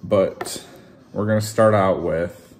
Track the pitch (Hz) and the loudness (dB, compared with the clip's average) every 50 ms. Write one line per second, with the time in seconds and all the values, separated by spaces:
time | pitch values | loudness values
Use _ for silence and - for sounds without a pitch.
0 | - - 107 101 95 - - - - - - - - - - - - - - - | -4 0 2 2 2 2 -2 -8 -12 -12 -12 -14 -16 -18 -20 -20 -20 -20 -20 -20
1 | - _ - 101 104 107 110 107 104 107 - - 113 110 107 104 95 95 90 85 | -20 _ -8 -6 -2 0 0 0 -2 -4 0 2 4 4 4 4 2 2 0 0
2 | 85 85 78 82 85 90 - - - - - - | -2 -4 -2 -2 -4 -6 -8 -16 -20 -20 -20 -20